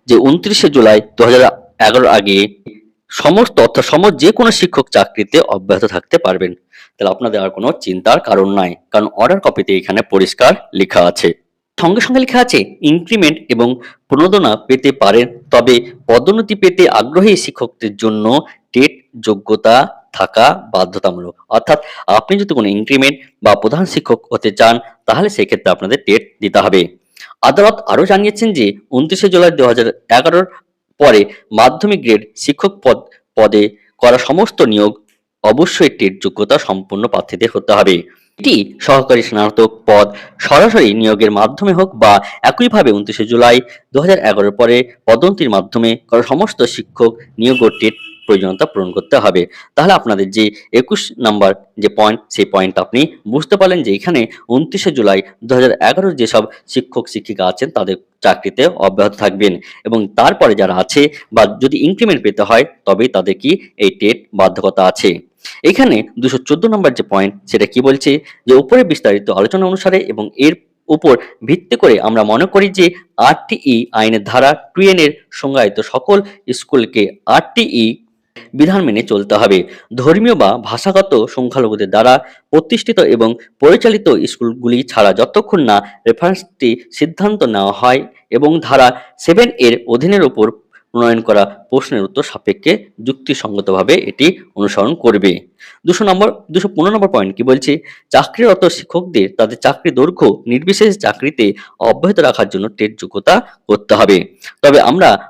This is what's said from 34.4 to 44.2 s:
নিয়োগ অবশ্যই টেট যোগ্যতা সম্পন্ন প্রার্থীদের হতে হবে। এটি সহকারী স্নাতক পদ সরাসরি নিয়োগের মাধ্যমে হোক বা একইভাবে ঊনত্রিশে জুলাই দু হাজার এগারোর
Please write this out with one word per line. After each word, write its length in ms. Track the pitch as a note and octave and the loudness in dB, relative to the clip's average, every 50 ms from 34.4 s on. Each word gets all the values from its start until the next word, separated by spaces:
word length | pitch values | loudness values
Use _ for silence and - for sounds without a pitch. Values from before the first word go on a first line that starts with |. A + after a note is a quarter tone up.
| A3 A3 - - | -2 -2 0 0
নিয়োগ 300 | D#3+ B2 G#2+ G#2 G#2 G#2 G#2 - _ _ _ _ _ _ _ _ - | 0 2 2 2 0 0 -2 -4 _ _ _ _ _ _ _ _ -2
অবশ্যই 460 | G#2+ A2 C3 E3+ F#3+ - - F#3 C#3 - - | 0 2 2 0 0 0 0 0 0 0 -2
টেট 160 | A#2 F#2+ F#2+ G2 | -4 -4 -4 -4
যোগ্যতা 340 | - G2 - - G#2 G#2 B2 D3+ | -6 -8 -6 -6 -2 -2 -2 -2
সম্পন্ন 460 | - - G2 F#2+ F#2+ - G2 G2 A2 A#2+ | -2 -4 -8 -8 -8 -10 -8 -6 -6 -4
প্রার্থীদের 420 | - G2 - - - - A#2 A2+ | -4 -6 -6 -6 -6 -4 -4 -4
হতে 200 | - G2+ - - G#2 | -4 -4 -2 0 2
হবে। 220 | G2+ G2 G2 F#2 E2+ E2+ - _ _ _ _ _ - | 2 2 2 0 0 -2 -8 _ _ _ _ _ -6
এটি 160 | G#2 - G#3+ A2 G2+ - - - | -2 0 0 0 -2 -4 -10 -6
সহকারী 420 | - - C#3 C3+ C3 - C3 A#2+ | -2 2 2 2 2 2 2 0
স্নাতক 500 | A2+ - A2 G#2 G#2 G#2+ G#2+ - A2+ A2 - - _ | 0 -2 -2 -2 -2 0 2 2 0 0 0 -2 _
পদ 220 | - G#2+ G2+ G#2 G#2 - - - - _ - | 2 4 4 4 2 -2 -8 -20 -20 _ -12
সরাসরি 500 | - - C#3+ D3 F#3+ A#3 G#3+ A3+ C#3+ A2 G2+ | -4 0 2 4 4 4 4 4 2 2 2
নিয়োগের 380 | A2 A2 A2 A2 G2+ A2 G#2 | 0 0 0 0 2 0 0
মাধ্যমে 420 | G#2 G#2 G#2+ A2+ C#3+ - G3 G3+ F#3 | 2 0 0 -2 -2 -2 -2 -2 0
হোক 160 | E3+ F#3+ F#3 C#3 | 0 0 -2 -2
বা 180 | A2+ A2+ G#2+ G2+ G2 - - - - - | 2 4 4 4 4 2 -4 -8 -4 -2
একইভাবে 460 | B2 C#3 - A#3+ B3 - G#3+ E3+ B2+ | -2 0 0 -2 0 2 2 2 2
ঊনত্রিশে 340 | G#2 G2+ G#2 G#2 G#2+ - A2 | 2 0 -2 -6 -8 -8 -6
জুলাই 320 | G#2+ A#2+ A#2 A#2+ A#2+ A#2+ B2+ B2 - - - _ _ | -2 0 2 4 4 4 4 0 -4 -10 -20 _ _
দু 60 | - C3+ | -4 -2
হাজার 200 | D3+ F3+ F#3+ | 0 2 0
এগারোর 340 | - | 2